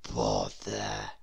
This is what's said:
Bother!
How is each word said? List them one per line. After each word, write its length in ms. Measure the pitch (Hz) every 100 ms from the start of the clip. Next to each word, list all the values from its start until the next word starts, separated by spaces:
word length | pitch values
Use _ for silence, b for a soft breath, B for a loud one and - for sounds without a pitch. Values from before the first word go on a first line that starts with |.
Bother! 1080 | - 57 55 52 50 - - 53 104 53 - -